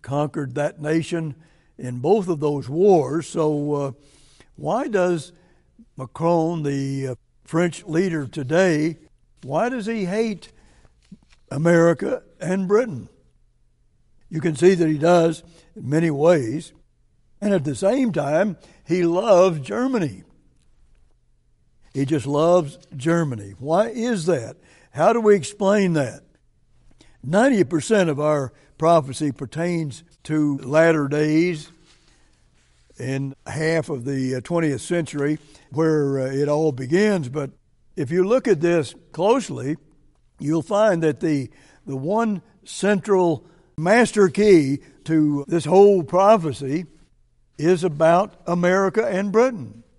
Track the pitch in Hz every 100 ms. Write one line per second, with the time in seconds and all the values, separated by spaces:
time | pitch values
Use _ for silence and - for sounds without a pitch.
0 | - 143 147 165 139 123 147 - 147 160
1 | 160 170 160 139 _ _ _ - 127 123
2 | 139 214 185 156 147 143 117 151 202 180
3 | 131 156 151 170 156 147 147 143 139 127
4 | _ _ _ _ _ - 147 208 285 208
5 | 180 170 - _ _ _ _ _ - -
6 | 127 - 165 170 160 170 143 139 135 139
7 | 135 123 _ _ _ 160 175 - - 160
8 | 190 160 135 - 127 160 190 151 156 156
9 | _ _ _ _ 127 147 233 254 208 226
10 | 180 208 226 185 - _ _ _ _ _
11 | _ - _ _ _ 143 165 170 165 160
12 | - - _ _ 160 190 185 208 247 135
13 | - _ _ _ _ _ _ _ _ _
14 | _ _ _ 156 165 147 180 185 160 151
15 | 160 175 165 160 - - _ - 123 151
16 | 165 139 156 175 117 147 - _ _ _
17 | _ _ _ _ 208 196 143 131 196 254
18 | 254 165 143 156 208 165 - _ - 175
19 | 170 175 226 185 190 160 127 208 254 254
20 | 156 95 - _ _ _ _ _ _ _
21 | _ _ _ _ _ _ _ _ _ 135
22 | 135 151 135 143 165 180 147 - _ 135
23 | 143 170 156 117 101 98 135 165 226 247
24 | 233 220 160 165 - - _ _ _ 135
25 | 175 233 214 202 135 - 190 208 196 160
26 | 127 90 _ _ _ _ _ _ _ _
27 | _ _ 123 180 262 233 - 160 - 220
28 | 175 139 151 151 131 _ _ _ 160 170
29 | 135 127 151 127 131 156 175 175 156 117
30 | _ _ - 156 147 139 - 151 165 160
31 | 143 147 151 156 175 160 - _ _ _
32 | _ _ _ _ _ _ _ _ _ _
33 | 127 135 139 135 - 117 160 165 151 143
34 | 120 139 131 127 - 170 160 131 - 175
35 | 165 147 143 151 - - _ 139 160 156
36 | 139 135 131 135 143 147 160 127 127 170
37 | 214 196 127 143 135 _ _ _ _ -
38 | 131 175 185 254 247 170 170 170 127 -
39 | _ - 190 262 208 123 127 160 _ _
40 | _ _ _ _ 147 160 - 202 214 170
41 | 160 143 160 147 123 _ _ _ - 135
42 | 143 208 233 196 _ _ - - 190 202
43 | - 190 180 156 _ _ _ - 165 226
44 | 233 214 190 143 208 175 135 143 - _
45 | - 160 151 143 139 170 151 180 202 196
46 | 151 175 196 220 165 123 139 151 180 _
47 | _ _ _ _ _ - 151 180 175 147
48 | 160 170 208 - - 175 175 185 196 220
49 | 233 190 202 202 254 226 117 107 _